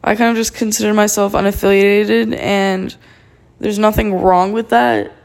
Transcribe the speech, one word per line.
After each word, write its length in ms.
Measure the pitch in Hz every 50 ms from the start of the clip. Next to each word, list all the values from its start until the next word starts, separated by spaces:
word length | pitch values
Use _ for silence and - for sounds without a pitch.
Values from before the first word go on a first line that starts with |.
I 120 | - - 214
kind 160 | 214 240 233
of 60 | 233
just 180 | 220 226 - -
consider 400 | - 240 220 214 - 214 208 208
myself 380 | 214 208 208 - 208 202 202
unaffiliated, 1040 | 202 - 190 196 196 - - 196 196 196 196 202 202 208 214 208 226 233 226 220 220 -
and 560 | - - 202 196 196 196 190 185 185 - - - _ - - _ _ _ _ _ _ _ _ _
there's 200 | - 214 208 202
nothing 360 | 214 214 208 220 220 208 190
wrong 380 | 180 - 185 185 180 185 196
with 160 | 214 226 226 -
that. 420 | 233 233 247 240 226 214 101 - - _